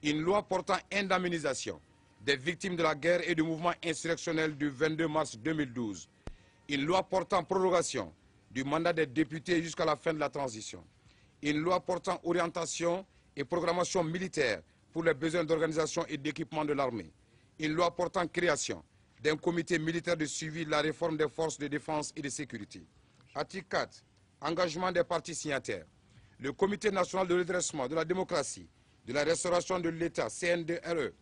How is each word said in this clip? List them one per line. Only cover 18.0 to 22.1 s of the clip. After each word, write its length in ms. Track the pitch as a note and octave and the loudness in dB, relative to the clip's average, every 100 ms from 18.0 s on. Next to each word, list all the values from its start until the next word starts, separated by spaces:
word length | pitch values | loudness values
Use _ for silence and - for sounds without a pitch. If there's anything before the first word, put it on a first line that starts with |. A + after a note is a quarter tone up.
| F3 F#3+ E3+ | 0 0 -2
création 560 | - F3 C#3+ - F#2+ - _ _ _ | 2 2 2 0 -6 -10 _ _ _
d'un 140 | D3 D#3 | 0 2
comité 440 | - E3+ E3 E3+ | 2 0 0 0
militaire 380 | D#3+ E3+ E3+ E3+ | 2 -2 0 0
de 80 | D3+ | -2
suivi 400 | - D#3+ D#3 D#3+ | -4 -6 -6 0
de 40 | |
la 120 | D3+ | 2
réforme 360 | D3+ D3 E3+ D#3 | 2 0 -2 2
des 100 | D3+ | 0
forces 300 | - D#3+ - | 0 -2 -2
de 100 | D3 | -4
défense 460 | C#3+ - D#3 D3 | -4 -2 -4 -4